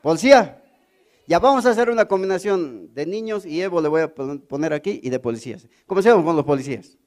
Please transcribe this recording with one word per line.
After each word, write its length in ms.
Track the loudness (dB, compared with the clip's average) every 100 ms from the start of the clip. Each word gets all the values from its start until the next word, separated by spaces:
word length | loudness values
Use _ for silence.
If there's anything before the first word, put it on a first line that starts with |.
Policía. 540 | 0 0 6 6 6 -10 _ _ _ _ _ _ 0
Ya 100 | 2
vamos 260 | 4 4
a 60 | 2
hacer 200 | 2 0
una 160 | 0 0
combinación 880 | 0 -2 -4 -2 -4 -4 -10 -14
de 140 | -10 -6
niños 400 | -6 -6 -8 -6
y 160 | -6
Evo 180 | -2 -2
le 80 | 0
voy 140 | 0
a 100 | -2
pon-, 280 | -6 -10 -10
poner 320 | _ -6 -4
aquí 260 | -4 -6 -6
y 100 | -6
de 100 | -4
policías. 480 | -4 -6 -10 -16 _ _ _
Comencemos 380 | 2 4 4
con 100 | 4
los 100 | 0
policías. 540 | 0 -2 -2 -10 -12 _